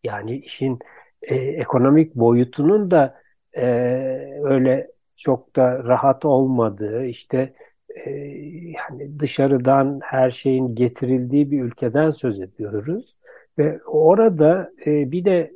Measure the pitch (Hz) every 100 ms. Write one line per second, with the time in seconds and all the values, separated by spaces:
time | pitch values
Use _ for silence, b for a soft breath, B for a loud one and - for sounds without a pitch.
0 | 117 101 104 135 - - 135 123 B B
1 | B _ - 127 131 156 117 127 127 147
2 | 160 131 117 120 120 - 147 208 196 175
3 | 135 b b b _ - 127 120 123 127
4 | 131 131 139 139 143 135 131 135 - _
5 | _ _ - 127 _ - 127 127 120 123
6 | 135 131 156 131 131 127 110 101 104 110
7 | 131 117 - 127 131 b b b _ -
8 | - 143 143 139 147 170 170 151 - 127
9 | 143 147 147 - 139 135 123 139 135 139
10 | - 131 131 123 135 131 127 113 123 123
11 | 123 131 123 139 143 143 123 - 123 131
12 | 156 151 131 98 92 _ 104 107 120 196
13 | - _ b b b - 151 156 - 156
14 | 156 196 226 170 151 185 180 _ - 151
15 | 135 170 180 180 160